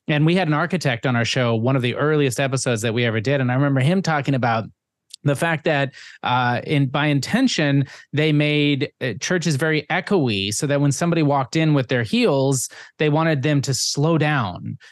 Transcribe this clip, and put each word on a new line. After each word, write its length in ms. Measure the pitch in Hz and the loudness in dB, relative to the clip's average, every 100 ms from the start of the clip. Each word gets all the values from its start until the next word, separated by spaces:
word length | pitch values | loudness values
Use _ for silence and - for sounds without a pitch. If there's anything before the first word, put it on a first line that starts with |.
| - | -2
and 180 | 147 156 | 2 2
we 100 | 180 | 2
had 120 | 170 | 2
an 60 | |
architect 520 | 151 170 185 143 117 139 | 0 0 -2 -2 -2 0
on 100 | 120 | 0
our 100 | 113 | 0
show, 300 | - 120 113 | 0 0 0
one 200 | 117 135 | 0 0
of 60 | |
the 140 | 123 - | 0 0
earliest 440 | 147 151 139 120 | 0 2 0 0
episodes 420 | 139 131 - 117 | -2 -2 -2 -2
that 120 | 113 | -2
we 120 | 113 120 | 0 0
ever 140 | 110 | 0
did. 200 | 110 143 | 0 0
And 100 | 127 | 0
I 40 | 127 | 0
remember 240 | 143 135 | 2 2
him 220 | 135 190 | 2 0
talking 340 | 170 151 135 135 | 0 -2 0 0
about 300 | 120 113 104 - _ _ _ - | 0 0 -4 -12 _ _ _ -6
the 120 | 143 139 | -2 -2
fact 300 | 170 160 170 | -2 -2 0
that, 280 | 147 139 - - - | 0 -2 -6 -20 -10
uh, 380 | - 123 123 120 - | -2 0 0 -2 -2
in, 220 | 147 139 | 0 0
by 200 | 143 151 | 0 0
intention, 800 | 143 - 226 262 - 147 139 135 - - | 0 0 0 0 2 0 0 -2 -6 -6
they 180 | 139 156 | -2 2
made, 580 | 147 147 147 147 139 135 - | 2 2 2 2 0 -2 -6
uh, 100 | 123 101 | -6 -6
churches 380 | - 185 170 139 | -4 -2 0 0
very 240 | 160 151 - | 0 0 -2
echoey, 640 | 170 185 202 131 104 98 | -4 0 0 2 0 -2
so 120 | 104 147 | -4 -2
that 140 | 143 | 0
when 140 | 143 | 0
somebody 280 | - 170 165 | 0 0 2
walked 360 | 147 143 127 160 | 2 0 0 0
in 160 | 160 | 2
with 160 | 147 123 | 2 2
their 140 | 131 | 0
heels, 680 | 113 233 226 139 135 135 - - - - | 0 2 2 2 2 0 -4 -10 -14 -2
they 100 | 151 | 0
wanted 320 | 151 165 151 | 2 2 0
them 200 | 143 147 | 0 0
to 100 | 135 | 0
slow 440 | 131 - - 151 165 | -2 -4 -2 0 2
down 600 | 151 147 104 87 113 110 - | 2 0 -2 -6 -10 -12 -16